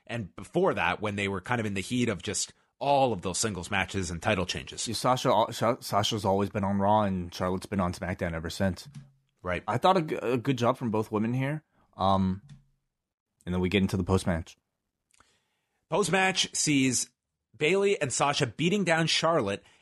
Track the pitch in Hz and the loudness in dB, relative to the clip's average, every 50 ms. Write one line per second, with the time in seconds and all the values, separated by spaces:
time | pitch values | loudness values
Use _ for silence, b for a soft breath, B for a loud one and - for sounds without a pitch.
0 | b b 117 117 104 85 _ - 95 - - 165 190 175 123 98 82 87 87 - | b b -8 -8 -8 -10 _ -16 -10 -4 0 2 2 2 2 2 2 0 0 0
1 | 101 107 101 104 101 98 98 92 - - 123 120 107 107 98 95 90 - 123 123 | -2 -4 -2 -2 -2 -2 -2 -4 -4 -2 -2 -2 -2 -2 -4 -4 -4 -2 -2 0
2 | 120 113 101 82 - 104 92 - - - - _ _ _ _ - 131 143 143 135 | 0 0 -2 -2 -4 -6 -4 -4 -6 -8 -10 _ _ _ _ -4 0 2 2 4
3 | 135 123 107 87 - 95 87 - - 110 98 90 85 - 101 98 92 - - 98 | 4 2 0 0 -2 -4 -2 -2 -2 -2 -4 -6 -6 -2 0 0 0 0 -2 -4
4 | 90 80 87 82 - 110 107 95 87 - - 76 65 - - - - 120 104 - | -4 -4 -4 -4 0 0 0 0 0 -2 -4 -6 -8 -10 -10 -8 -6 -6 -4 -2
5 | - 127 127 127 - 131 101 104 113 113 117 - 113 113 - - - - - 101 | 0 0 0 2 2 2 4 4 2 0 0 0 0 0 0 0 -4 -2 0 0
6 | - - 117 107 98 98 98 98 101 98 - 107 101 98 101 101 98 101 107 107 | 0 0 0 0 0 2 2 2 2 0 -2 -2 -2 0 0 0 2 4 4 4
7 | 104 98 95 90 87 87 - - 95 90 92 95 - - 104 95 90 87 87 - | 2 2 0 -4 -4 -6 -6 -4 -2 -2 -2 -4 -4 -4 -2 0 0 0 -2 -4
8 | 92 87 90 - 95 85 82 82 78 82 - - 98 95 85 - - - - - | -6 -6 -4 -4 -4 -4 -4 -6 -6 -6 -4 -2 0 0 -2 -2 -8 -16 -18 -20
9 | - - _ _ _ _ _ _ - 90 87 85 - 104 107 120 - 185 180 190 | -20 -20 _ _ _ _ _ _ -6 -6 -6 -4 -2 -2 -2 2 4 4 4 4
10 | 156 156 - - - 113 131 123 110 143 135 117 120 117 123 - 131 113 101 107 | 2 -2 -4 -4 -2 -2 -2 0 0 -2 -2 2 2 2 2 0 -2 -2 -2 -2
11 | 107 - 107 104 110 113 123 131 135 139 151 151 - _ _ _ _ _ _ - | -2 0 -2 -2 0 0 -2 -2 -2 -2 -4 -6 -10 _ _ _ _ _ _ 0
12 | 95 98 98 95 95 92 92 101 - - - - _ _ _ _ _ _ _ _ | 2 2 4 4 2 0 -2 -4 -8 -16 -20 -20 _ _ _ _ _ _ _ _
13 | _ _ _ _ _ _ _ _ - 87 90 90 92 90 98 101 95 92 - 95 | _ _ _ _ _ _ _ _ -6 -4 -2 0 0 2 2 2 2 2 0 0
14 | 87 - 95 95 - 95 85 82 - - - _ _ _ _ _ _ _ _ _ | 2 2 2 2 2 2 -2 -2 -4 -8 -14 _ _ _ _ _ _ _ _ _
15 | _ _ _ _ _ _ _ _ _ _ _ _ _ _ _ _ _ - 160 185 | _ _ _ _ _ _ _ _ _ _ _ _ _ _ _ _ _ -2 0 0
16 | 202 165 180 190 190 190 190 - - - - - - 156 147 135 131 131 120 - | 2 2 2 4 4 2 2 0 -2 -2 -2 -2 0 2 4 4 4 4 2 0
17 | - - _ _ _ _ _ _ _ _ - - 151 156 185 196 202 202 196 - | -2 -6 _ _ _ _ _ _ _ _ -6 -2 0 2 2 4 2 2 2 0
18 | 147 127 - - 147 143 143 - 143 117 - - 151 175 202 208 185 170 160 160 | -2 -2 0 0 2 2 2 0 -2 -2 0 0 2 2 2 2 2 2 2 2
19 | 165 156 - - 160 160 170 156 110 98 101 - - b b b | 2 2 0 2 2 2 2 2 2 0 -2 -4 -8 b b b